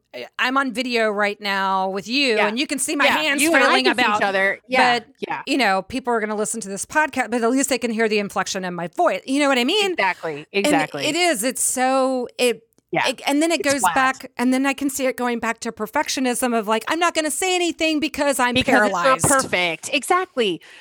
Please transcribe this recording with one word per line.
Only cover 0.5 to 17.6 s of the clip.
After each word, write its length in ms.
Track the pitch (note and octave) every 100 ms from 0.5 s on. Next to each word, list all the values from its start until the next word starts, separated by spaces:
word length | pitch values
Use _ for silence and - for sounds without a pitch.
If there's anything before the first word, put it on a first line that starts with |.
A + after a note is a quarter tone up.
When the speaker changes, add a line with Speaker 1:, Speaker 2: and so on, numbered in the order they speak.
| C4+
Speaker 1:
on 160 | C4+
video 380 | A3 B3+ A#3+ A3
right 280 | G3+ G#3 G#3
now 480 | G#3 G3 F#3+ F#3+ F#3+
with 180 | G3 G3
you, 280 | C4 C4+ G#3+
Speaker 2:
Yeah. 100 | G#3
Speaker 1:
and 120 | A3+
you 80 | D4+
can 120 | C4+
see 180 | - D4+
my 80 |
Speaker 2:
Yeah, 140 | C#4 A#3+
Speaker 1:
hands 240 | D#4 C#4+
Speaker 2:
you 60 | D4+
and 80 | D4+
I 40 | B3+
Speaker 1:
flailing 180 | F4
Speaker 2:
can 120 | B3+ A#3
see 60 |
each 40 | A#3
Speaker 1:
about. 140 | G#3
Speaker 2:
other. 380 | G3+ F#3+ G3 - -
Yeah, 320 | B3+ B3 A#3+
Speaker 1:
But, 80 | - _ F#3
Speaker 2:
yeah. 140 | C#3+ G3+
Speaker 1:
you 120 | C#4
know, 240 | G#3+ F#3+
people 300 | F3+ B3+ B3+
are 60 | A#3
gonna 160 | G#3+ G#3+
listen 240 | G#3 A3+
to 60 | F#3+
this 180 | G3 -
podcast, 440 | D#4 D4+ C4 A3
but 120 | A#3
at 80 | A3+
least 180 | C4 C4+
they 100 | A#3+
can 120 | A#3+
hear 180 | A3 A3+
the 100 | G#3+
inflection 440 | G3+ G3+ F#3 G3
in 100 | F#3
my 140 | F3 E3+
voice. 320 | - E4 - -
You 140 | C4+
know 80 | C#4+
what 100 | B3+
I 60 |
mean? 280 | B3 G#4 G4
Speaker 2:
Exactly, 540 | E4+ F#3+ F3 E3+ D3 D#3
Speaker 1:
And 140 | G3+ A#3+
Speaker 2:
exactly. 380 | D#3+ D3+ - D4
Speaker 1:
it 80 | D#4
is. 260 | F4+ B3
It's 200 | B3 -
so, 640 | - B3+ B3+ C4+ C4 B3+ B3 -
it, 240 | B3 A3+ _ _ _
Speaker 2:
Yeah. 160 | - -
Speaker 1:
it, 120 | C4 -
and 160 | C#4+
then 80 | E4
it 100 | D#4+
Speaker 2:
It's 120 | C#4+
Speaker 1:
goes 80 | C#4
Speaker 2:
flat. 140 | G#3
Speaker 1:
back, 360 | C4+ C4 C4 - -
and 160 | B3
then 100 | C4 C#4
I 60 |
can 160 | C#4 C#4
see 160 | - C4
it 100 | B3
going 240 | B3 A#3
back 180 | A3+ A3+
to 120 | A#3
perfectionism 840 | A3 G#3+ C#4+ D#4 - B3+ A#3+ B3 A3+
of, 120 | G3+
like, 160 | A3 G#3+
"I'm 120 | D#4+
not 120 | F4
gonna 160 | D#4+ D4+
say 220 | - F#4
anything 440 | F4+